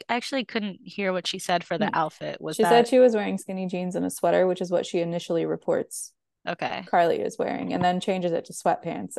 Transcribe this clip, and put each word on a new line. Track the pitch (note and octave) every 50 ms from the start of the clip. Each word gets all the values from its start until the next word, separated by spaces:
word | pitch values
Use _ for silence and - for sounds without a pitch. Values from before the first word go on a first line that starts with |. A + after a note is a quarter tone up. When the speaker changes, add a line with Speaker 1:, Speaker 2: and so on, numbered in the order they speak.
| - -
Speaker 1:
actually | A3+ A#3+ - - - C4+ A3
couldn't | - - A#3 G#3 G3+ F3 - -
hear | F3+ - - G3+ F#3+ F#3
what | F#3 E3+
she | - - F#3+
said | - - F3+ F3 E3+
for | - F3
the | E3 D#3
Speaker 2:
Hmm. | - -
Speaker 1:
outfit. | D#3+ D#3+ D#3 - - - D3 - -
Was | - D#3 D#3
Speaker 2:
She | - -
Speaker 1:
that | -
Speaker 2:
said | A#3+ A#3+ A#3 A#3
she | C4 B3+
was | B3+ B3 A3
wearing | G#3+ G3+ G3 G3
skinny | G3 - - F#3+ F#3+ F#3
jeans | F#3 F3+ F3+ F3+ F3+ F3
and | E3+ F3+
a | F3+
sweater, | - - - E3+ E3+ F3 F#3
which | F#3 F3+ F3+ F#3
is | F3
what | F3+ E3+ -
she | - - F3
initially | E3+ E3+ E3+ E3+ - - F3 E3 D#3+
reports | D#3 D#3+ E3 - - E3 - - - - - - - _ _ _ _ _ _ - -
Speaker 1:
Okay. | F3 - - - - - F3+
Speaker 2:
Carly | - - F3+ E3+ E3 - -
is | - - - -
wearing, | - - - - - - -
and | F3+ F3+
then | F3+ F3+ F3+
changes | - - F#3+ F#3 F3 F3 E3
it | - -
to | - F3
sweatpants, | - - F3+ E3 - - E3 D#3+ - - F#3 -